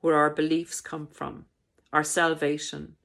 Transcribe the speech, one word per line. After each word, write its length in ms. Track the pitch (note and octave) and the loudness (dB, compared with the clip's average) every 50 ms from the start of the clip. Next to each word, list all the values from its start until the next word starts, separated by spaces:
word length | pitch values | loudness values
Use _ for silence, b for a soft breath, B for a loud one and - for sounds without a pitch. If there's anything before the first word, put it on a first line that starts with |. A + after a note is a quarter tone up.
where 140 | - E3 D#3 | 4 4 4
our 140 | D3+ D3 D3+ | 6 4 4
beliefs 520 | D3+ D3+ D#3 D#3 D#3+ E3 E3+ E3 - - | 2 0 0 2 2 0 0 -4 -10 -12
come 260 | - - - D#3 D3+ D3+ | -10 -10 -10 -10 -10 -12
from, 380 | - - D3 C#3+ - - - _ _ _ _ _ _ _ _ _ - | -12 -10 -10 -10 -10 -12 -18 _ _ _ _ _ _ _ _ _ 0
our 100 | D3+ D#3 | 0 0
salvation 920 | D3+ - F#3 E3+ E3 D#3+ D3+ D3+ C#3+ D3 D3 - - - - D2 - - _ _ | 2 0 2 2 2 2 0 0 -2 0 -2 -4 -10 -10 -10 -12 -14 -16 _ _